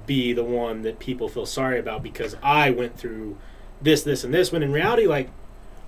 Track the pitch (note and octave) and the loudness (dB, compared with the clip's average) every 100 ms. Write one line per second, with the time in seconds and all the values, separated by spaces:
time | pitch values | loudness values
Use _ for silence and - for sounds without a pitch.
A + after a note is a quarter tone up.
0 | - C#3 A#2+ A#2+ A#2+ A#2+ A#2 A2 A2 - | -2 2 2 2 2 0 0 -2 -4 -6
1 | - B2 A2 B2+ G2+ - C3 B2 A2+ G#2+ | -6 -4 -4 -4 -4 0 0 0 -2 -6
2 | - - A2+ - C#3 D3+ C#3+ B2 A#2+ - | -8 -6 -6 -2 4 6 6 4 0 -4
3 | A#2 A2 G#2+ G2+ - - - - C#3+ D3+ | -8 -8 -10 -10 -14 -16 -16 -2 4 4
4 | D3+ C3+ B2 E3 F3 E3+ C#3 D3 G3 A#3 | 4 -2 0 2 2 0 0 2 2 4
5 | G3+ C#3+ B2+ - - - - - | 4 2 -2 -8 -16 -16 -16 -16